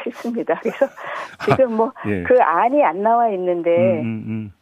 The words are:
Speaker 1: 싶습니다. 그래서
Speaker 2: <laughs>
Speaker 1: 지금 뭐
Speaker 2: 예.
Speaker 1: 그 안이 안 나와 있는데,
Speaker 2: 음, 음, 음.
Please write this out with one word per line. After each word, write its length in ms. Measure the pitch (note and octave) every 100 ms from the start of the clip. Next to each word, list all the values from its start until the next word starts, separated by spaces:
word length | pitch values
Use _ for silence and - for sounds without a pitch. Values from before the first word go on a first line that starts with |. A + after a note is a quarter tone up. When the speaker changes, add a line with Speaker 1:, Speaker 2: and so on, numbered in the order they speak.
| B3
Speaker 1:
싶습니다. 520 | - A#3+ A#3 - E3
그래서 240 | A3+ - C4+ - - -
Speaker 2:
<laughs> 260 | - - -
Speaker 1:
지금 280 | - B3+
뭐 180 | A3 A3+ - G#2+
Speaker 2:
예. 160 | G2
Speaker 1:
그 140 | F2 B3+
안이 400 | F#3+ E3+ A#3 D4
안 200 | G#3+ E3+
나와 260 | G#3+ A#3 A#3
있는데, 680 | F#3+ F3+ F3 E3+ E3+ F#3 E3
Speaker 2:
음, 40 | A#2
음, 180 | A2 A2
음. 240 | A2 G#2 -